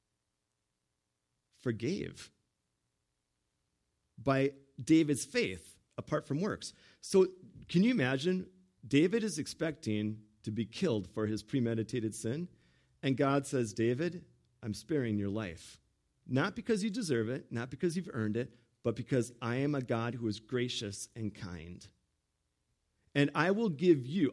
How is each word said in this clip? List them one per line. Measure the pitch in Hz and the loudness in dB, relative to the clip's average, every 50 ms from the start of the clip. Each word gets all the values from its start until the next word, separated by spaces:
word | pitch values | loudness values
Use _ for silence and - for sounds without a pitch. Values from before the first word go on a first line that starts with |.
| _ _ _ _ _ _ _ _ _ _ _ _ _ _ _ _ _ _ _ _ _ _ _ _ _ _ _ _ _ _ _ _ | _ _ _ _ _ _ _ _ _ _ _ _ _ _ _ _ _ _ _ _ _ _ _ _ _ _ _ _ _ _ _ _
forgave | - 127 117 104 - 143 196 208 - - - - - - _ _ _ _ _ _ _ _ _ _ _ _ _ _ _ _ _ _ _ _ _ _ _ _ _ _ _ _ _ _ _ _ _ _ _ _ - - | -6 -4 -4 -4 -4 -6 -4 -6 -8 -10 -12 -16 -20 -20 _ _ _ _ _ _ _ _ _ _ _ _ _ _ _ _ _ _ _ _ _ _ _ _ _ _ _ _ _ _ _ _ _ _ _ _ -12 -4
by | 113 139 135 135 135 139 139 - - _ - - | 0 2 4 4 4 2 0 -4 -20 _ -14 -4
David's | 123 - 160 160 160 147 143 - - | 4 6 6 6 6 4 2 -2 -2
faith | - - - - 98 92 90 - - - _ _ _ - - | -2 0 0 0 0 -2 -8 -12 -20 -20 _ _ _ -14 -12
apart | - - 151 151 - - | -6 -4 -4 -4 -2 -2
from | 135 151 | -2 -2
works. | 196 208 110 - - - - _ - - - _ | 0 -2 -2 -4 -8 -14 -16 _ -20 -20 -20 _
So | - - - 190 190 185 - - - - - - - - | -4 4 6 6 6 6 2 -10 -20 -20 -20 -20 -6 2
can | - 175 | 4 6
you | 202 240 | 6 6
imagine? | 262 214 131 127 135 131 135 185 185 185 185 - - _ _ _ _ _ - | 4 4 2 2 2 2 2 0 0 0 -2 -6 -14 _ _ _ _ _ -4
David | 104 131 143 165 190 208 233 214 | 2 4 6 6 6 2 0 0
is | 214 147 156 | 0 -4 -4
expecting | 139 - - - 165 165 147 - - 113 107 104 107 107 107 107 - _ _ _ - | -8 -8 -6 -4 -4 -4 -4 -4 -4 -2 0 0 0 -2 -4 -6 -14 _ _ _ -8
to | 110 | -6
be | 107 110 113 | -4 -4 -4
killed | - - - 196 165 117 104 90 - | -4 -4 -2 0 0 0 0 -2 -4
for | - 110 110 | -4 -2 -2
his | 107 110 104 | 0 -2 -4
premeditated | - - - 135 120 117 117 110 110 - - 123 110 110 107 | -6 -2 -2 0 0 0 0 -2 -2 -2 -4 -2 -2 -4 -4
sin. | - - 113 127 156 180 - - _ _ _ _ _ _ _ _ - - | -4 -4 -4 -4 -4 -6 -10 -12 _ _ _ _ _ _ _ _ -4 -2
And | 135 135 | 0 2
God | 117 143 135 139 143 139 - | 2 4 4 4 2 0 0
says, | 143 131 120 104 | 0 0 0 0
"David, | 98 - 113 120 123 127 165 175 170 175 - - _ _ _ _ _ - | 0 0 2 2 2 0 -2 -4 -6 -8 -16 -18 _ _ _ _ _ -10
I'm | - 113 101 | -8 -6 -6
sparing | - - - 160 143 123 117 104 104 | -6 -4 -2 -2 0 0 0 0 0
your | 101 101 | 0 -2
life. | 98 110 110 90 82 - - - - - _ _ _ _ _ _ _ _ - | -2 -4 -6 -6 -10 -12 -16 -20 -20 -20 _ _ _ _ _ _ _ _ -8
Not | - 127 131 160 208 202 | -2 0 0 0 0 -2
because | 233 - - 226 196 196 | -4 -2 0 0 0 0
you | 226 | -2
deserve | 185 254 220 160 131 117 110 110 | -2 -2 -2 0 2 2 2 0
it, | 131 - - - | -2 -6 -6 -6
not | 123 117 120 127 | -6 -6 -6 -6
because | 143 - 185 175 156 | -6 -2 -2 -2 0
you've | 185 170 180 | -2 -6 -6
earned | - 117 110 107 107 | -4 -2 -2 0 0
it, | 117 123 - - - _ _ _ _ - | -2 -4 -6 -10 -20 _ _ _ _ -2
but | 120 113 | -2 0
because | - 117 - 143 127 113 120 - - | -2 -2 0 2 2 0 0 -4 -6
I | - 113 120 | -4 -2 0
am | 131 139 147 147 | 0 0 0 0
a | 139 | -2
God | 127 - 123 113 117 120 123 | -2 -2 -2 -2 -2 -4 -4
who | 120 117 110 | -2 -2 -2
is | 101 - | -4 -4
gracious | - - 127 123 123 123 - - 117 101 98 - - - - | -6 -4 -2 -2 -2 -2 -4 -6 -6 -6 -8 -10 -12 -12 -10
and | 120 110 101 98 | -6 -6 -6 -6
kind. | - 123 87 87 82 80 87 87 - - - _ _ _ _ _ _ _ _ _ _ _ _ _ _ _ _ _ _ _ _ _ _ _ _ | -8 -10 -10 -10 -10 -12 -12 -14 -16 -18 -20 _ _ _ _ _ _ _ _ _ _ _ _ _ _ _ _ _ _ _ _ _ _ _ _
And | - 143 143 143 - | 2 2 2 2 2
I | 151 156 180 | 2 2 2
will | 196 214 233 208 | 2 2 0 0
give | 151 131 170 180 165 139 120 | 0 2 6 6 6 6 4
you, | 123 156 202 156 - | -4 0 0 0 0